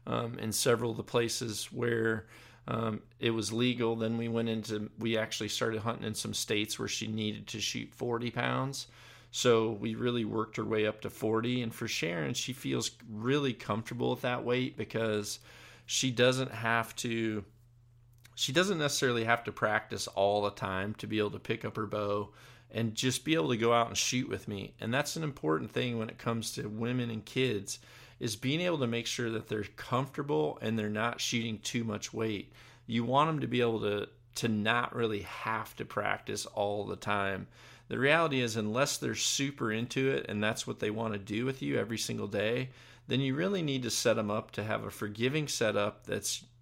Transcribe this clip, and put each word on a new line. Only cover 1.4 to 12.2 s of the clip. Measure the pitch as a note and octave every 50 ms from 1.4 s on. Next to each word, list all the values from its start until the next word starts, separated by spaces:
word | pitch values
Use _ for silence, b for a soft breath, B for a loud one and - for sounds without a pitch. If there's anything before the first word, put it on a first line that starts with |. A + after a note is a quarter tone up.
| - A2+ G#2 G2+ - -
where, | - B2+ A#2+ A#2+ A#2 A#2 A2+ A2+ A2+ A2+ G#2+ B B B B B B B B
um, | - A#2+ A2+ A2+ A2+ G#2+ - - - - -
it | A#2+ A#2+
was | A2+ A2+ G#2+ G#2
legal. | A2 A2+ B2 B2 A#2+ A#2+ A#2 A2+ A#2 A2+
Then | A2+ A2 A#2 A#2
we | A#2 A#2
went | A#2 A#2 A2+ A#2
into, | A2+ A2+ G#2 G#2+ A2 G#2+ G#2+ A2 - -
we | - A2+ A2+ A2
actually | A2 A2 - - A2 G#2
started | - - A#2 A#2 A2 A2
hunting | G#2+ A#2 A2+ - - G#2+
in | G#2+
some | - - G#2+ G#2+
states | - - - A2 G#2 G#2+ G#2+ - -
where | A2+ G#2
she | - - A2 A2
needed | A2 A2 A2 G#2+ G#2+ G#2+ G#2 -
to | - A2
shoot | G#2 - - A#2+ A2+ - -
forty | - B2 A#2+ A#2+ A#2 A#2+ A#2+
pounds. | - A#2+ B2 B2 B2 B2+ C3 C3+ C#3 - - B B B B B B B B B
So | B - - B2+ A#2 A2+ A2 A2+
we | A2+ G2+ A2+ A#2 A2
really | A2+ A#2+ B2 A#2+ A#2+ A2+
worked | G#2 G#2+ A2 A2 - -
her | - A2
way | G#2 A2 G#2+ G#2+ G#2+
up | G#2+ -
to | - -
forty. | - - - A2 A2 A2 A2+ A#2+ B2 B2
And | A#2+ A2+ A2+
for | - A#2 A2
Sharon, | - - - E3 E3+ E3+